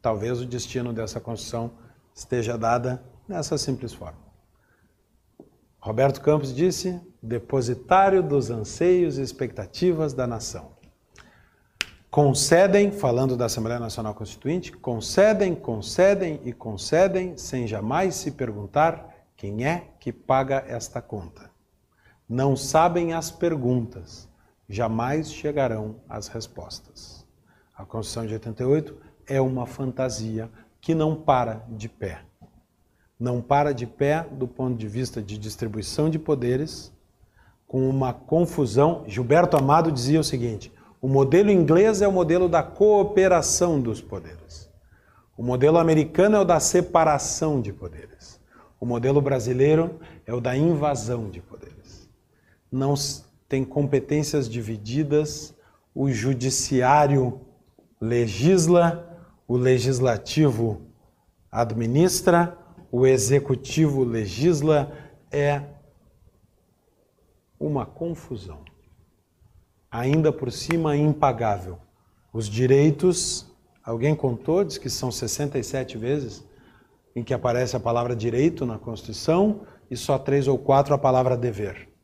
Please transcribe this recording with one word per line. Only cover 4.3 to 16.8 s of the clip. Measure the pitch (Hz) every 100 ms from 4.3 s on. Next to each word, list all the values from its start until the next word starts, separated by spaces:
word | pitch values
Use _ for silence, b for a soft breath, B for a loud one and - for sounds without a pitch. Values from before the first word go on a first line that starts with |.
| _ _ _ _ _ _ _ _ _ _ _ - _ _ _
Roberto | - 110 139 -
Campos | - 151 135
disse, | 127 180 - 185 175 170 _
"Depositário | 110 120 - 135 120 120 - 185 196 190
dos | 160 143 113
anseios | 117 104 - 175 180 165 139
e |
expectativas | 131 - 123 - 101 - 180 160 151
da | 131 123
nação." | 113 - 92 76 _ _ _ _ B B B B B B B B B B
Concedem, | - 143 139 - 175 196 196 202
falando | 202 135 120 135 123
da | 117
Assembleia | 120 113 120
Nacional | 113 - 107
Constituinte, | 104 107 - 135 175 -
concedem, | - - 117 - - 208 202 190 165
concedem | - 110 101 - 190 196 180 151
e | 123
concedem, | 117 113 98